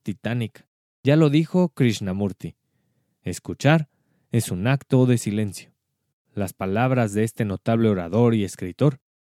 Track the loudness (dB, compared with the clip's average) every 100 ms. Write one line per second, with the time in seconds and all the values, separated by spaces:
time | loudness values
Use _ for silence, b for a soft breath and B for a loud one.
0 | -10 -8 -6 -6 -6 -10 _ _ _ _
1 | 2 4 4 2 2 0 0 2 0 0
2 | -4 -4 -4 -6 -14 -16 _ _ _ _
3 | _ _ -10 -10 -10 -2 2 2 0 _
4 | _ _ _ -2 -2 -2 -2 -2 2 2
5 | 4 2 0 -4 -4 -8 -18 _ _ _
6 | _ _ _ -8 -8 -6 -4 0 0 0
7 | 0 -2 -2 -4 -6 -4 -2 0 2 0
8 | -2 2 2 2 -4 -8 -12 0 0 0
9 | _ _